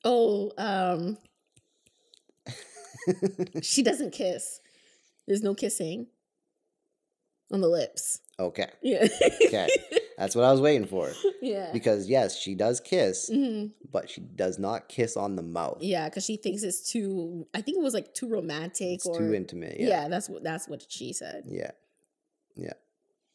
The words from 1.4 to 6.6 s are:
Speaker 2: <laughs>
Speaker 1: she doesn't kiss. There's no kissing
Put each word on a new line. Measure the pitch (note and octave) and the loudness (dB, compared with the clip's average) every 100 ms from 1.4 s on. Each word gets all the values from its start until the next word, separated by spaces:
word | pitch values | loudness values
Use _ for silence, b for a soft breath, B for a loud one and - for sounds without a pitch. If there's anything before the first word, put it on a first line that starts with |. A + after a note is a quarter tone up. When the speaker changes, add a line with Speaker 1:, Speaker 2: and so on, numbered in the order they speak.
| _ _ _ _ _ _ _ _ _ _ - | _ _ _ _ _ _ _ _ _ _ -16
Speaker 2:
<laughs> | - - - - - - F3+ G3 F#3+ F#3 - | -16 -16 -20 -20 -6 -2 0 -2 -2 -6 -6
Speaker 1:
she | - - | 0 2
doesn't | - C#4 B3+ | 4 2 -2
kiss. | - F#3 F3 - - _ b b b b b - | -2 -2 -2 -6 -12 _ b b b b b -2
There's | G3+ | 0
no | G#3+ | 2
kissing | G3 A3+ - E3 F#3+ A#3 _ _ _ _ _ | 0 0 -2 -2 -6 -10 _ _ _ _ _